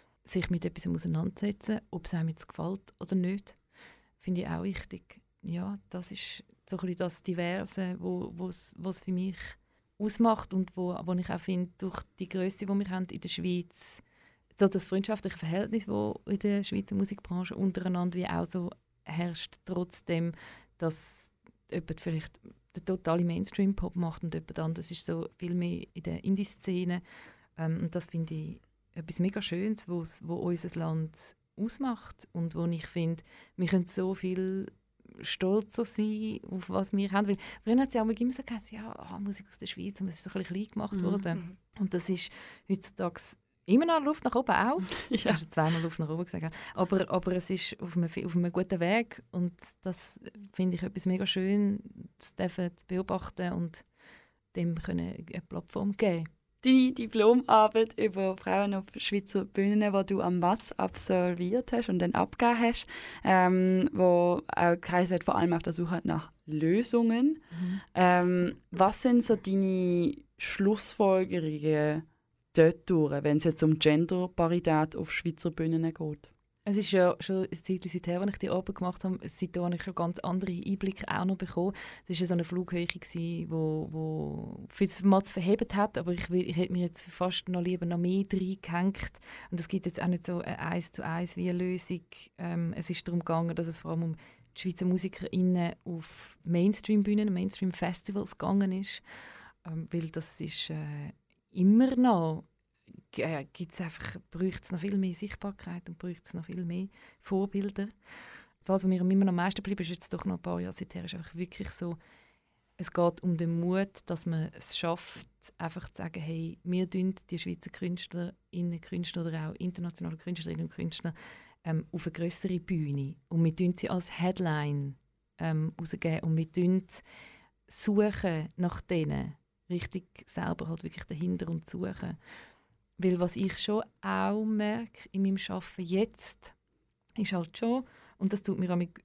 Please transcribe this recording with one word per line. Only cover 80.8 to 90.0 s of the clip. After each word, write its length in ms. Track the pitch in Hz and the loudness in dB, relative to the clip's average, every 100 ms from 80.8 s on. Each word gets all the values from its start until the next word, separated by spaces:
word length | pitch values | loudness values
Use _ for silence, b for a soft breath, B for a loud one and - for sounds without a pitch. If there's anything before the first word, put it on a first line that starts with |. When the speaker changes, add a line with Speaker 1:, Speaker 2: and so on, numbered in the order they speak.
| 190 190 - | -2 -4 -4
Speaker 1:
auch 160 | - | -2
noch 120 | 180 190 | 0 -2
bekommen. 380 | 185 - 180 196 B B - | -4 -2 -2 -4 B B -6
Es 140 | 170 | -2
war 60 | 175 | 0
so 80 | |
eine 100 | 175 | 0
Flughöhe, 420 | 165 180 175 175 170 | 0 -2 -2 -2 -4
gewesen, 640 | - - 170 165 170 165 | -6 -8 -6 -4 -4 -4
wo, 380 | 160 156 156 160 | -2 0 -2 -4
wo 760 | 160 160 156 147 151 - - - | -6 -4 -4 -4 -6 -8 -12 -10
für 160 | - | 0
das 160 | 196 - | 0 2
Format 280 | 196 196 196 | 6 6 4
verhebt 460 | - 175 202 - | -2 2 2 2
hat, 220 | 202 214 - | 0 0 0
aber 160 | 165 | -2
ich 160 | 175 - | -4 0
will, 140 | 180 | 0
ich 140 | 180 165 | 0 0
hätte 160 | 180 | 0
mir 80 | 180 | 2
jetzt 260 | 175 - - | 0 -4 -12
fast 400 | - 180 180 - | -4 -2 -2 -2
noch 140 | 180 | -2
lieber 240 | 175 180 170 | 0 0 0
noch 100 | 170 | 0
mehr 280 | 175 190 196 | 2 2 2
reingehängt. 840 | 190 185 190 - 170 185 196 - - B B B | 0 -2 -4 -4 0 0 0 -6 -10 B B B
Und 80 | 175 | -6
es 100 | 165 | -2
gibt 180 | 190 180 | -2 -2
jetzt 160 | 175 | -2